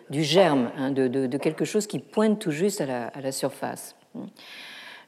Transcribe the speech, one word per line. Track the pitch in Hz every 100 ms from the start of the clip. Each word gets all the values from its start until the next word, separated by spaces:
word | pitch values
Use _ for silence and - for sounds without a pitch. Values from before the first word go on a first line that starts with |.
| -
du | 139
germe, | 156 175 180 139 117 127
hein, | 135
de, | 135 127
de, | 135 131
de | 139
quelque | 165 156 151
chose | 220 208
qui | 151
pointe | - - 220 208
tout | 180
juste | 147 202 196
à | 143
la, | 123 117
à | 147
la | 135
surface. | 131 139 - 127 123 - - _ - - - - - - - - -